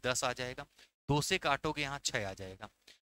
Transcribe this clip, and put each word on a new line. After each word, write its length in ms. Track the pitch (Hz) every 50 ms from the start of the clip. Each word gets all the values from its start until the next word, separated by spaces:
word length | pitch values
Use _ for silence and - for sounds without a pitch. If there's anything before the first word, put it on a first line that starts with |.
| -
दस 200 | 127 127 - -
आ 80 | 127 123
जाएगा, 320 | 131 127 123 131 - 143 - _ - - - _ _ _ -
दो 120 | 143 151
से 160 | 143 - 196 180
काटोगे 420 | - 156 139 - - 156 151 147
यहाँ 180 | 147 135 143 143
छः 260 | - - - 123 104 98
आ 40 | 95
जाएगा, 360 | - 98 92 95 - - - _ _ _ - - _ _ _ _